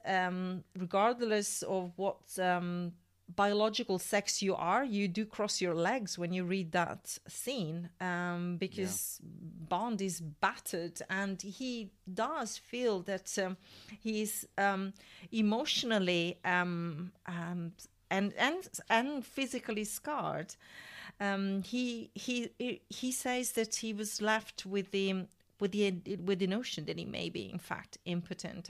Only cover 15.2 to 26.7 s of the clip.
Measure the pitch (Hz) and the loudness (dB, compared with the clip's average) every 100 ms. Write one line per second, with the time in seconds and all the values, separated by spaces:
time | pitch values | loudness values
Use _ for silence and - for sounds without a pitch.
15.2 | 175 220 208 226 302 - 240 214 180 175 | -4 4 4 4 2 2 4 4 6 4
16.2 | 170 175 - 180 180 170 170 156 180 - | 4 0 2 4 4 0 -2 -4 -8 -10
17.2 | - 175 170 175 170 - - _ - 190 | -8 -6 -4 -4 -6 -8 -20 _ 0 2
18.2 | 202 - 254 359 - - - 226 262 294 | 2 2 2 0 -6 -8 2 4 4 -2
19.2 | 226 - 269 254 - 214 208 - - 294 | -4 -2 -2 -2 -2 -2 -2 -4 -4 -2
20.2 | 165 143 170 - - - - - - - | -2 -2 -6 -12 -18 -18 -16 -14 -14 -4
21.2 | 202 196 196 196 190 247 247 233 - - | 0 0 2 0 0 0 0 -2 -8 -8
22.2 | - 247 233 - 247 - - 202 254 254 | -2 -2 -2 -4 -4 -4 -8 -6 -4 -2
23.2 | 254 247 247 - 220 - 226 208 214 - | 0 0 0 0 0 -2 -2 -4 -4 0
24.2 | 208 220 208 - 190 202 196 196 196 190 | 2 2 0 -12 -2 -2 0 2 2 0
25.2 | 180 _ _ - 202 208 202 180 - 190 | -2 _ _ -2 0 4 4 2 -4 -4
26.2 | 175 190 185 202 247 | 0 2 2 2 -2